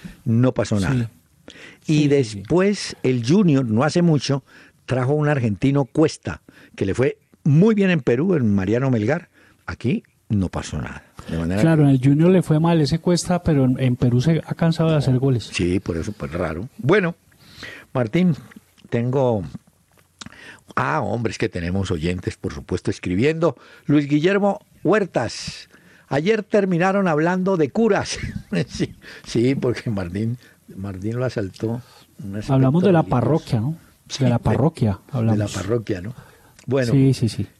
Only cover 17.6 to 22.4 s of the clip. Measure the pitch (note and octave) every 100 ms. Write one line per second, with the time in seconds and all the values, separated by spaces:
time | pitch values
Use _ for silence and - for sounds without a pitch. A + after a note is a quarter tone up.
17.6 | - - - C3 A#2 E3 F3+ C#3+ - -
18.6 | _ _ _ A#2 A#2+ C3+ B2+ A2 D2+ -
19.6 | - _ _ _ _ _ - - - -
20.6 | _ - C3 D3+ G#2 A#2 A2 - A2+ -
21.6 | E2+ F#2+ F#2 E2+ E2 F2+ - -